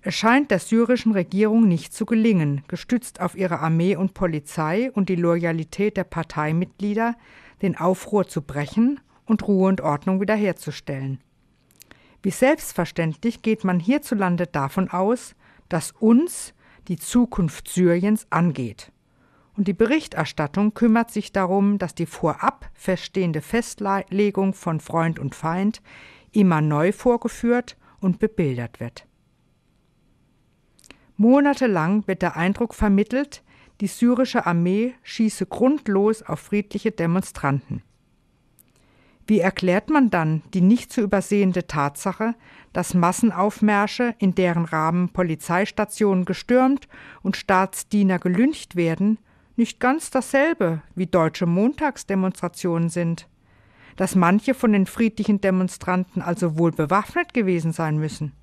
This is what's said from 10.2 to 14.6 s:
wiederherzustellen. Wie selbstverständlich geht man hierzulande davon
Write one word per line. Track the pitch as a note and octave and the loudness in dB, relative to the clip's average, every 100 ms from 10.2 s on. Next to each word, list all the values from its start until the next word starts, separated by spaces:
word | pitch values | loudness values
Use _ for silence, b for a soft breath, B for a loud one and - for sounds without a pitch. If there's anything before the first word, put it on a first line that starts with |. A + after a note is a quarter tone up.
wiederherzustellen. | G3+ G#3+ G#3 E3+ - - - C#3 C3+ C3+ _ _ _ _ _ b b b b b | 0 0 0 -2 -10 -12 -10 -8 -6 -8 _ _ _ _ _ b b b b b
Wie | G3 | -6
selbstverständlich | - C4 D#4 - - E3 - E3 D#3 A#3 - | 2 2 2 -2 -6 -4 -2 -4 -2 -6 -4
geht | A3 A3 | -2 0
man | F#3+ F3+ | 0 0
hierzulande | F3 C#4+ - G#3 F#3 F3 F3 | 2 0 0 -2 0 0 -2
davon | D3+ | -2